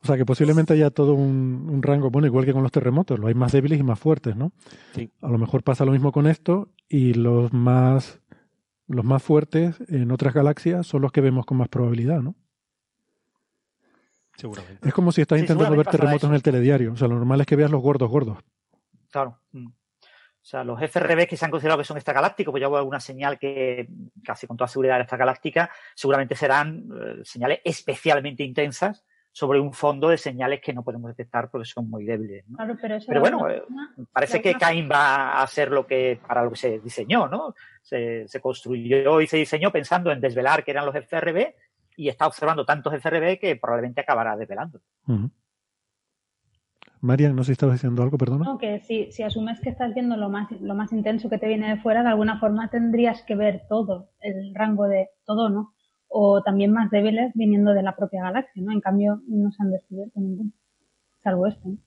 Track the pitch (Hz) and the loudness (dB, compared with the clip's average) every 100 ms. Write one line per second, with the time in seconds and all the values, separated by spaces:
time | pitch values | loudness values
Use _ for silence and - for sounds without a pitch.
0 | - 135 131 131 151 156 160 156 151 - | 0 0 2 2 4 4 4 6 4 4
1 | 143 143 139 135 131 127 156 139 139 143 | 4 4 2 0 -2 -4 -2 -2 2 2
2 | 135 131 151 123 131 135 131 156 123 135 | 2 2 4 4 2 2 2 2 2 0
3 | 190 117 107 117 123 139 139 151 135 110 | 0 0 0 0 2 2 2 2 2 0
4 | 151 156 120 104 151 - - - - - | 2 0 0 -4 -6 -8 -20 -20 -14 -12
5 | 117 _ 143 117 113 135 131 131 135 135 | -12 _ -2 0 0 0 0 0 2 2
6 | 139 147 151 156 - 180 196 _ _ 143 | 2 4 2 2 0 0 -2 _ _ 2
7 | 127 117 120 120 120 120 120 127 127 135 | 2 4 4 4 2 2 4 6 6 4
8 | - - _ - _ _ _ _ _ 127 | 0 -16 _ -20 _ _ _ _ _ -2
9 | 113 135 - 151 151 156 170 160 - 147 | 0 0 4 2 4 0 0 -2 -4 -2
10 | 120 127 135 127 143 147 170 175 170 147 | 0 0 0 2 2 2 -2 -2 -2 -2
11 | 139 - 135 127 123 131 120 139 120 117 | 0 2 2 2 0 -2 0 0 0 0
12 | 117 165 127 196 _ _ _ _ _ _ | 0 -2 -4 -8 _ _ _ _ _ _
13 | _ _ _ _ _ _ _ _ _ _ | _ _ _ _ _ _ _ _ _ _
14 | _ _ _ _ 117 101 92 98 143 - | _ _ _ _ -16 -14 -18 -6 -2 2
15 | 175 170 151 156 165 160 147 151 147 151 | 2 2 2 2 2 2 4 4 4 2
16 | 143 147 147 147 151 127 123 139 117 117 | 4 2 2 2 2 2 4 4 0 0
17 | 123 120 120 135 139 143 147 147 127 143 | 0 0 2 2 2 4 4 2 2 2
18 | 123 135 120 101 _ _ _ _ _ _ | 0 0 -2 -8 _ _ _ _ _ _
19 | _ 143 131 120 _ 135 120 _ _ _ | _ -6 -6 -8 _ -20 -20 _ _ _
20 | _ _ _ _ _ 135 123 120 151 175 | _ _ _ _ _ -10 -8 -6 -4 -2
21 | 156 165 175 170 160 151 151 156 147 147 | 2 2 2 0 -4 -2 0 0 -2 -8
22 | - 135 175 - 156 139 139 143 135 135 | -2 0 0 -2 -4 -2 -2 -2 -2 -6
23 | - 131 139 143 139 135 131 123 117 - | -10 -6 -6 -4 -6 -2 -4 -4 -10 -14
24 | 120 - - 113 123 120 123 139 131 127 | -20 -18 -12 -10 -10 -6 -4 0 2 2
25 | 123 120 127 127 160 160 170 - - - | -2 0 0 0 -4 -2 -2 -6 -20 -6
26 | 135 139 127 123 143 139 151 160 - 123 | 0 0 0 -2 2 2 0 -8 -14 -12
27 | 113 113 117 120 123 165 - 160 - 135 | -12 -14 -16 -6 -2 -2 -4 -6 -6 -4
28 | 160 147 139 127 139 127 143 127 190 208 | 2 2 0 -8 -6 -2 -4 -2 -4 -4
29 | _ _ _ - 143 139 143 127 147 139 | _ _ _ -6 2 2 2 -2 -2 0
30 | 156 165 151 123 131 139 - 123 120 117 | 2 0 -2 -4 -4 -4 -6 -8 -8 -10
31 | 117 117 117 123 117 127 113 - 113 110 | -12 -14 -8 -6 -6 -8 -10 -10 -10 -8
32 | 104 113 107 98 98 123 220 226 226 214 | -6 -6 -6 -12 _ -12 -10 -8 -8 -8
33 | 220 - 165 320 - - - 269 294 - | -2 2 2 2 -2 -4 -8 -14 -14 -18
34 | 120 - 139 - 214 170 170 165 151 147 | -6 -4 -2 0 0 2 2 0 0 2
35 | 143 135 135 139 131 - 139 139 131 131 | 2 2 0 0 0 0 0 0 0 0
36 | 127 120 - 120 120 113 127 110 110 - | 0 -2 -2 -2 0 -2 -4 -4 -8 -10
37 | 110 226 156 214 302 - - _ _ 127 | -2 0 0 -4 -8 -12 -20 _ _ -6
38 | 117 117 104 135 131 131 117 123 117 135 | -6 -6 -10 -8 -6 -6 -6 -6 2 2
39 | 135 160 156 160 151 156 190 170 139 180 | 4 4 4 0 0 0 0 -2 -2 -2
40 | 175 143 131 120 127 151 143 139 147 147 | 0 0 -2 0 2 2 0 -4 -4 -6
41 | 143 165 160 165 285 - _ _ _ - | -6 -4 -2 -2 -2 -6 _ _ _ -6
42 | 143 131 156 - 151 160 143 147 147 143 | -6 0 -2 0 -2 -2 0 -2 -2 -4
43 | 160 160 165 185 196 135 - 120 120 123 | -2 0 0 -2 -2 -2 -2 -2 -4 -6
44 | 143 123 113 107 110 98 165 147 _ _ | -2 0 0 -4 -8 -10 -10 -14 _ _
45 | - 113 117 _ _ _ _ _ _ _ | -4 -2 -2 _ _ _ _ _ _ _
46 | _ _ _ _ _ _ _ _ - _ | _ _ _ _ _ _ _ _ -20 _
47 | 123 135 147 131 127 127 139 123 127 120 | 0 4 4 2 0 2 2 2 0 0
48 | 123 143 120 135 175 269 220 208 - 226 | 0 0 0 0 -2 -4 -6 -6 -6 -6
49 | - - 214 208 220 233 262 247 247 226 | -6 -6 -6 -4 -6 -6 -8 -6 -6 -4
50 | 247 226 202 202 208 202 196 202 214 220 | -2 -2 -4 -4 -8 -10 -6 -6 -4 -4
51 | 208 220 220 214 220 220 214 214 226 220 | -2 -2 -4 -4 -2 -2 -2 -2 0 2
52 | 240 214 214 214 214 208 226 240 233 233 | 2 2 0 0 0 0 -2 -2 0 2
53 | 240 226 - 208 214 190 - 214 202 180 | 2 0 -6 0 0 -2 -4 -2 -2 -6
54 | 185 _ 208 190 196 190 214 208 202 196 | -8 _ -10 -10 -10 -4 -2 0 2 0
55 | 190 _ - 214 226 202 214 _ _ _ | -2 _ -6 -2 0 -2 -6 _ _ _
56 | _ 190 202 202 202 196 202 220 214 208 | _ 2 4 4 2 2 2 2 2 2
57 | 208 220 247 226 220 208 208 202 190 185 | 2 2 0 0 2 4 4 4 0 -4
58 | 196 190 180 190 269 - 190 214 196 196 | -6 -4 -4 -4 -6 -10 -4 -2 0 2
59 | 202 208 262 214 202 202 202 185 _ 190 | 2 -2 -2 -2 -2 -2 -4 -4 _ -14
60 | 208 202 190 185 214 - _ _ _ _ | -12 -6 -6 -4 -8 -10 _ _ _ _
61 | _ _ 208 185 190 208 185 202 | _ _ -2 0 -2 -4 -12 -12